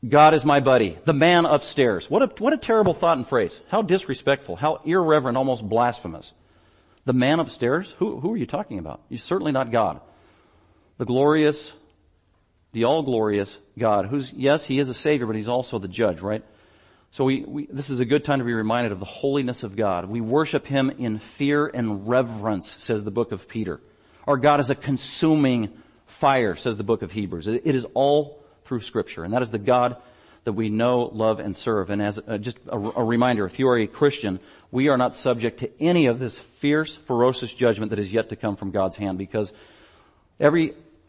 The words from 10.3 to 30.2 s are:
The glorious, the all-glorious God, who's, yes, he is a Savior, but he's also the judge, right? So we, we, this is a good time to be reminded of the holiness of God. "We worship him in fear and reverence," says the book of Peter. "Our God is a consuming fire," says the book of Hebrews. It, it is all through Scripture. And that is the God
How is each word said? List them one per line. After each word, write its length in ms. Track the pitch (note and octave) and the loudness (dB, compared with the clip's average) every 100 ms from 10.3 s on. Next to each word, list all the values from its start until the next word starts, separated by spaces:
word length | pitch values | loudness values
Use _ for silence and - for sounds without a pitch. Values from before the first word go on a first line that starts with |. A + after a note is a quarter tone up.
| _ _ _ _ _ _ _ | _ _ _ _ _ _ _
The 60 | A#2 | -2
glorious, 680 | B2+ C#3+ D#3 D3+ D3+ - - _ _ _ _ _ _ _ _ _ | 2 4 4 2 0 -10 -20 _ _ _ _ _ _ _ _ _
the 140 | A2+ A#2 | -2 0
all-glorious 720 | D#3 C#3 A#2 G#2+ G2+ G2 - _ - | 0 0 0 0 0 -2 -10 _ -2
God, 280 | A2+ G#2 G2 | 2 2 0
who's, 260 | C#3 B2+ | -4 -6
yes, 340 | - C3 D#3 - | -2 0 0 0
he 140 | C3+ | -2
is 80 | C3+ | -2
a 60 | |
Savior, 320 | B2 D3+ D3+ A#2 | -2 0 0 0
but 100 | A2 | -4
he's 140 | G#2+ | -2
also 300 | B2 B2+ A2+ | -4 -2 -8
the 80 | F#2+ | -8
judge, 340 | F#2 A2 E2+ | -2 -2 -2
right? 240 | F#2+ A2 - _ _ _ _ _ _ | -4 -6 -8 _ _ _ _ _ _
So 120 | - C3+ | -2 0
we, 160 | C3+ | 0
we, 260 | - D3 C#3+ | -4 -10 -10
this 200 | C3+ C#3 | -10 -6
is 100 | B2+ | -4
a 60 | B2 | 0
good 180 | D3 | 0
time 160 | D3 C#3 | 0 -2
to 60 | A#2+ | 0
be 80 | |
reminded 400 | A#2 A2 A#2+ A#2 | -2 -2 -2 -2
of 60 | F#2+ | -4
the 60 | G2 | -10
holiness 580 | - C#3 C#3+ B2+ A#2+ | -6 -2 -2 -2 -6
of 120 | A2 G2 | -8 -2
God. 300 | G#2 F2+ F#2 | -2 -2 -4
"We 160 | A2+ | -6
worship 440 | A2 C#3 D#3 C#3+ - | 0 0 0 -2 -2
him 240 | C#3 C3+ | 0 0
in 300 | C3+ A#2+ G#2+ | -2 -6 -6
fear 480 | - - C#3+ D3 D3+ | -10 -4 0 0 0
and 400 | A#2+ A2+ G2+ G2+ | -2 -4 -4 0
reverence," 680 | B2+ A#2+ A2 G#2+ G2+ - - | 0 0 -4 -4 -4 -6 -14
says 240 | - A2 | -4 -4
the 80 | G#2 | -2
book 220 | G2+ A2+ | -4 -4
of 160 | G2 - | -6 -10
Peter. 320 | A2+ G#2+ - _ _ _ _ - | -8 -6 -8 _ _ _ _ 0
"Our 120 | C#3 | 4
God 240 | C#3+ D3 | 4 4
is 80 | B2+ | 2
a 60 | C3 | -2
consuming 1000 | - C3 - - D#3+ D#3 C3+ A#2+ G#2 - - _ _ | -2 -4 -4 0 2 4 4 2 -2 -8 -20 _ _
fire," 500 | - C#3+ C3+ A2 E2 | 0 2 4 0 -2
says 220 | B2 G#2+ | -4 -4
the 80 | G#2 | 0
book 160 | A2+ | -2
of 100 | F#2 | -2
Hebrews. 380 | G#2 G2 E2+ D#2+ | -6 -6 -6 -4
It, 140 | A#2+ D#3+ | -2 0
it 100 | C3+ | 0
is 100 | A#2 | -2
all 480 | - C#3 D3 C#3+ - _ _ - | 0 2 2 0 -10 _ _ -8
through 80 | B2 | -8
Scripture. 460 | - A2+ - - E2+ | -4 -6 -6 -8 -4
And 80 | |
that 80 | A#2 | -2
is 100 | A#2+ | -2
the 60 | G#2+ | -4
God 400 | G#2 B2 B2 B2+ - _ | 2 2 2 -2 -18 _